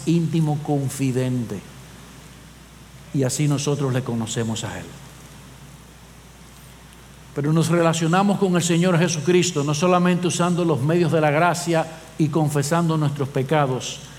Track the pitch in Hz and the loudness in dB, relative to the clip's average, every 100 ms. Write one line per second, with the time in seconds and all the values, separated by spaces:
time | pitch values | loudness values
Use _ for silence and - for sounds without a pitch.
0 | - 170 160 165 151 147 - 143 135 - | 0 0 2 0 0 -2 -2 -2 -2 -2
1 | 135 127 127 127 107 98 - - - - | -2 0 0 -2 -4 -8 -12 -18 -20 -20
2 | - - - - - - - - - - | -20 -20 -20 -20 -20 -20 -20 -20 -20 -20
3 | - 147 127 - 147 143 147 143 139 127 | -8 -2 -2 0 0 0 -2 -2 -2 -2
4 | 123 117 110 120 113 107 104 90 82 - | -2 -4 -4 -4 -4 -4 -8 -10 -14 -18
5 | - - - - - - - - - - | -20 -20 -20 -20 -20 -20 -20 -20 -20 -20
6 | - - - - - - - - - - | -20 -20 -20 -20 -20 -20 -20 -20 -20 -20
7 | - - - 147 143 165 160 170 165 160 | -20 -20 -14 -6 0 2 2 4 2 2
8 | 165 180 202 190 190 175 175 165 185 165 | 2 2 2 2 2 2 2 2 4 2
9 | 175 165 139 180 170 147 143 151 180 180 | 2 0 2 2 2 0 -2 0 2 4
10 | 180 175 180 - 175 175 165 131 143 175 | 4 2 0 0 0 0 0 0 2 2
11 | 160 160 151 147 175 165 170 165 - - | 2 2 2 4 2 0 0 -2 -2 -8
12 | - - 151 160 147 147 143 170 165 160 | -10 -2 0 2 0 0 0 0 0 0
13 | 147 143 135 139 131 156 135 123 - - | 0 -2 -4 -4 0 0 0 -2 -6 -12
14 | - | -16